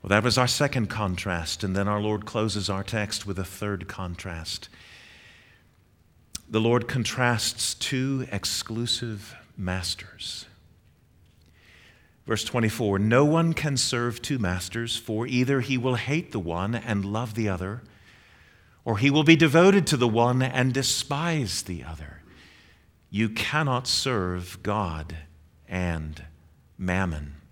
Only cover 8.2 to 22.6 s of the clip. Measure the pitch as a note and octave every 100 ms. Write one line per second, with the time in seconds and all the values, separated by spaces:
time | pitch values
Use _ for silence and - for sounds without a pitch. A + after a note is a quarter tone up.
8.2 | - G2+ - - - A2+ A#2+ - A#2+ G#2
9.2 | - - - - F#2 F#2 F2 - - -
10.2 | - - - - _ _ _ _ _ _
11.2 | - _ _ _ - - - - _ _
12.2 | - A2 - B2 A2 A2 A2 G2 G#2+ B2
13.2 | D3 E3 E3 D#3+ D3+ C3 - A#2+ A#2+ A2
14.2 | - C3+ F#2+ F2+ - A#2 A#2 - - A2
15.2 | A#2+ B2 B2+ C#3 B2 B2+ B2+ A#2+ B2 D#3
16.2 | F3 A2+ E2+ E2+ G2 A#2 A#2 G2+ G2 G#2+
17.2 | A#2+ G#2+ G#2+ F#2 F#2 A#2+ - - - -
18.2 | - - - _ _ _ - G2+ C#3 D3
19.2 | D3+ D#3+ D#3+ D#3+ F#3 G3 D#3 C3+ A#2+ A2
20.2 | A#2+ B2+ B2+ - B2+ B2+ B2+ - - C#3+
21.2 | E3+ D#3+ G#2+ - - E2+ C2+ D#2 D2+ -
22.2 | - - - -